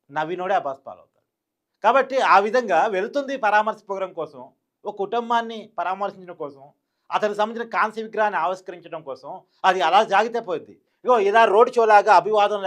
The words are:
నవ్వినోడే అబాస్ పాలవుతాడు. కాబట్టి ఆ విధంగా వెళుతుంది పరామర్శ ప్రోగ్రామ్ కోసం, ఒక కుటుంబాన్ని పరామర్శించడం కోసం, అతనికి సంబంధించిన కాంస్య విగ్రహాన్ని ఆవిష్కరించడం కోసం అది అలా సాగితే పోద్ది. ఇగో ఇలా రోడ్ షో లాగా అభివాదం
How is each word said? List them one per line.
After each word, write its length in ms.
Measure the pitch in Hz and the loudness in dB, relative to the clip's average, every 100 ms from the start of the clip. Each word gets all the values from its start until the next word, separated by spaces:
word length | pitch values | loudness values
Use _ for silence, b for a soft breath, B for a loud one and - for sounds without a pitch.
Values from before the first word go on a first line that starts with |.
| _ 147 | _ -8
నవ్వినోడే 380 | 156 180 185 190 | -8 -6 -2 -2
అబాస్ 220 | 143 135 117 | -4 -10 -16
పాలవుతాడు. 380 | 90 _ _ _ _ _ _ _ _ | -20 _ _ _ _ _ _ _ _
కాబట్టి 320 | 208 262 262 262 185 | 2 2 0 0 4
ఆ 20 | 185 214 | 4 4
విధంగా 320 | 247 226 165 214 | 0 0 0 0
వెళుతుంది 400 | 190 226 285 269 277 | -2 -4 -6 -6 -4
పరామర్శ 380 | 214 208 214 214 - | 0 0 0 -4 -10
ప్రోగ్రామ్ 260 | 190 185 165 | -8 -8 -8
కోసం, 220 | 151 131 131 _ _ _ | -12 -14 -20 _ _ _
ఒక 100 | 202 202 | -12 -8
కుటుంబాన్ని 560 | 196 233 233 233 226 220 - - | -4 -4 -2 -2 -2 -10 -12 -8
పరామర్శించడం 600 | 175 190 202 190 180 170 | -6 -6 -8 -10 -18 -14
కోసం, 200 | 143 139 139 _ _ _ - | -14 -14 -20 _ _ _ -8
అతనికి 240 | 175 208 202 | -4 -2 -2
సంబంధించిన 260 | 214 233 233 | -4 -6 -6
కాంస్య 300 | 190 214 220 220 | -4 -4 -4 -8
విగ్రహాన్ని 320 | 214 214 180 | -4 -2 -2
ఆవిష్కరించడం 580 | 165 185 - 180 165 160 139 | -4 -6 -12 -18 -16 -14 -12
కోసం 220 | 123 143 185 _ _ 185 | -14 -16 -20 _ _ 0
అది 120 | 185 165 | 2 2
అలా 120 | 190 226 | 2 2
సాగితే 280 | 190 233 226 180 | 0 0 -4 -6
పోద్ది. 260 | 156 110 - _ _ | -8 -10 -20 _ _
ఇగో 120 | 208 240 196 | 0 2 4
ఇలా 140 | 220 226 | 4 4
రోడ్ 160 | 196 247 240 | 6 4 4
షో 80 | 220 | 4
లాగా 200 | 208 214 185 | 6 6 4
అభివాదం 420 | 208 214 202 202 | 4 2 0 0